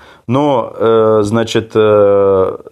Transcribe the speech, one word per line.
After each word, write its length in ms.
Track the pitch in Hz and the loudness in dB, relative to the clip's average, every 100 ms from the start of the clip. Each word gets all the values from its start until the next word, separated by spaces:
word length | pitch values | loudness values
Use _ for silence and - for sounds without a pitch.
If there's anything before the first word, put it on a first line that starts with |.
| - - - | -20 -20 -6
Но, 460 | 131 147 127 110 | -2 0 -2 -4
э, 460 | - 113 113 110 110 | -4 0 2 2 0
значит, 480 | 104 117 113 113 104 | 0 -2 -2 -4 -4
э, 840 | 113 107 104 101 101 98 95 95 - - | 0 2 2 2 2 2 0 -2 -6 -12